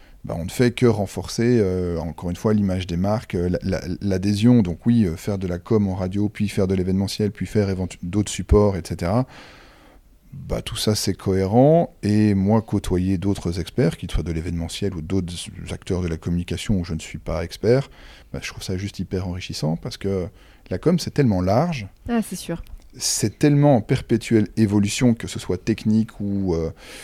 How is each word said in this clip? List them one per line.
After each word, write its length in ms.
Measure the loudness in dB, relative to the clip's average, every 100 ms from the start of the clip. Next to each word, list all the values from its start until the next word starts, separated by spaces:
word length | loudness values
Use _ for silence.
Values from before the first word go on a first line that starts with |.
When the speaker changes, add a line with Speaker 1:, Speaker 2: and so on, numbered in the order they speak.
| -20 -18
Speaker 1:
bah, 120 | -10 -8
on 80 | -6
ne 40 |
fait 200 | 2 0
que 160 | 4 2
renforcer, 720 | 4 -2 -6 -8 -2 2 4
euh, 380 | 2 0 -2 -2
encore 320 | -6 -6 -6
une 60 | -2
fois, 180 | 2
l'image 320 | 2 2 0 -2
des 100 | -2
marques, 380 | 0 -2 -2
euh, 160 | -2 0
la, 80 | 0
la, 180 | -2 -4 -4 -4
l'adhésion. 640 | -2 0 0 4 6 6
Donc 240 | 4 0 2
oui, 180 | 4
euh, 120 | 4 0
faire 200 | -4 -4
de 100 | -2
la 120 | -6
com 280 | 0 2 2
en 80 | 0
radio, 340 | -2 -2 -2
puis 180 | -2 -4
faire 180 | 0 0
de 80 |
l'événementiel, 560 | 2 2 0 0 -2 -4
puis 140 | -2
faire 240 | -4 0 0
éventu-, 300 | 0 -4 -6
d'autres 300 | -6 -2 -2
supports, 460 | -4 4 6 6 2
et 40 | -6
cetera. 380 | -4 0 0 -2 -6 -20 -20 -20 -20 -20 -20 _ _ -20 -16 -8
Bah, 140 | -8
tout 120 | -6
ça, 220 | -4 0 0
c'est 180 | 0
cohérent. 800 | -2 0 2 4 6 6 6 2 -2
Et 320 | 0 4 4
moi, 260 | 4 4 2
côtoyer 580 | 2 -2 0 0 0 0
d'autres 420 | 0 -2 -2 -4
experts, 360 | -6 0 0 -2
qu'ils 140 | -4
soient 140 | -4
de 80 | -2
l'événementiel 600 | -4 -4 -6 -6 -4 -4 -4
ou 40 |
d'autres 320 | -4 -2 -2 -8 -14 -14 -10
acteurs 320 | -10 -4 -4
de 60 | -2
la 80 | -4
communication 640 | -2 -2 -2 -6 -2 -2
où 40 |
je 80 | -2
ne 60 | -6
suis 200 | -8 -12
pas 260 | -6 -6
expert, 440 | -6 -4 2 2 0 -10 -20 -20 -12
bah, 80 | -10
je 60 | -10
trouve 160 | -12
ça 120 | -8 -6
juste 220 | -6 -8
hyper 300 | -6 -4 -4
enrichissant 480 | -6 -8 -6 -4 -4
parce 200 | -6 -6
que 300 | -4 -2 -4 -10 -20 -20 -8
la 80 | -2
com, 200 | 0 0
c'est 140 | 0
tellement 280 | 0 2 4
large. 460 | 2 2 2 -2 -8 _ -4
Speaker 2:
Ah, 120 | -2
c'est 140 | -2
sûr. 300 | -8 -8 -10 -10 -18 -18 -8
Speaker 1:
C'est 400 | -4 -2 -2 2
tellement 380 | 4 6 6 4
en 40 |
perpétuelle 680 | 2 -2 0 -2 2 2 2 2
évolution, 580 | 2 4 2 2 2
que 140 | 2 -2
ce 100 | -10
soit 240 | -4 -4
technique 560 | -2 -2 2 2 0 -4
ou, 380 | -6 -2 0 0
euh, 160 | -2 -6 -18 -18